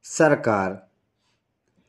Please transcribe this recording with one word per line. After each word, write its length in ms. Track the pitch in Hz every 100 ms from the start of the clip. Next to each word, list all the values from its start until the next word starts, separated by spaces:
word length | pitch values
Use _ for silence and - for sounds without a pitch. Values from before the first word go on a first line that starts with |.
| -
सरकार 840 | - 156 143 117 104 95 98 - _ _ _ _ _ _ _ _ _